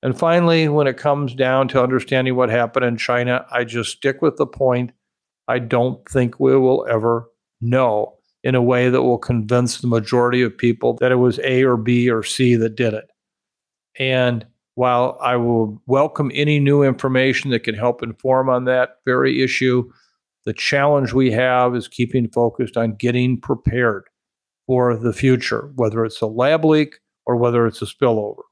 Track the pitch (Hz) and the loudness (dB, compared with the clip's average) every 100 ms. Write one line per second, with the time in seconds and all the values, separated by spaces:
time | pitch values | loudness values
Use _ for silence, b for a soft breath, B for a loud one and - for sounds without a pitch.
0 | 131 127 165 170 170 165 156 147 143 123 | -4 -2 2 2 2 2 2 0 0 -2
1 | 151 143 139 123 127 131 135 135 123 127 | -2 -2 -4 -2 0 2 0 0 0 0
2 | - 135 127 127 123 113 117 - 127 117 | -2 -2 0 0 0 0 0 0 -2 -4
3 | - 123 123 123 - 123 120 117 113 - | -2 -2 0 -2 -2 -6 -4 -6 -8 -4
4 | 135 131 160 - 131 - 135 123 123 _ | -4 0 -2 0 -6 -2 0 0 -2 _
5 | _ _ _ _ - 123 117 123 127 - | _ _ _ _ -4 -4 0 0 0 -4
6 | - 139 123 - 135 131 127 135 - 113 | -4 -2 -2 0 2 4 4 0 0 -2
7 | 117 117 117 _ _ _ 117 127 127 107 | 0 -2 -4 _ _ _ -2 0 2 0
8 | 107 _ _ _ 127 127 120 127 127 127 | -4 _ _ _ -2 0 2 2 2 2
9 | 127 120 - 120 107 123 123 - 123 117 | 2 0 -2 -4 0 0 0 -2 -2 -2
10 | 104 127 120 123 120 - 117 113 120 117 | 0 0 2 2 0 0 0 2 0 0
11 | 127 123 123 120 135 127 131 120 110 120 | 0 4 2 2 0 2 2 2 2 2
12 | 120 113 104 - 127 117 113 110 120 107 | 2 0 -4 0 2 2 0 -2 -2 -2
13 | - _ _ _ _ _ _ _ _ - | -10 _ _ _ _ _ _ _ _ -6
14 | 131 127 123 120 - _ _ - 123 123 | -2 0 0 -2 -8 _ _ -4 0 2
15 | 127 - 127 123 120 117 110 107 - 127 | 0 -2 -2 0 0 0 0 -4 -2 0
16 | 151 - 139 135 147 147 139 143 139 127 | 0 -2 -4 -2 0 2 4 4 2 0
17 | 135 131 131 127 139 120 - 107 120 120 | -2 0 0 0 -2 -4 -4 -4 -2 -4
18 | 117 - 131 131 131 127 127 127 127 _ | -8 -8 -2 0 0 -2 0 0 -2 _
19 | - 127 135 131 131 - 131 123 123 b | -2 0 2 0 -2 0 0 0 -2 b
20 | b b _ _ - 110 - 143 143 147 | b b _ _ -10 -6 -2 0 2 2
21 | 127 123 131 113 127 123 123 123 - - | 0 2 2 2 2 2 2 0 -8 -4
22 | 120 131 117 - 120 - 120 - 113 104 | -2 0 -2 0 -2 -2 -6 -2 -4 -2
23 | 120 123 127 123 - 123 - 120 120 101 | -2 0 0 -2 -4 -4 -2 0 0 -2
24 | - _ _ _ _ _ - 127 123 117 | -10 _ _ _ _ _ -2 0 2 0
25 | 120 107 135 127 - 113 147 131 113 110 | -2 0 2 2 0 -6 -8 -4 -2 0
26 | 113 - 110 113 131 160 156 156 151 - | -4 -4 -6 0 0 2 2 2 0 -6
27 | _ _ - 123 120 120 117 - 107 - | _ _ -4 0 0 2 0 -2 -12 -2
28 | 131 110 104 104 - | 0 0 -4 -10 -20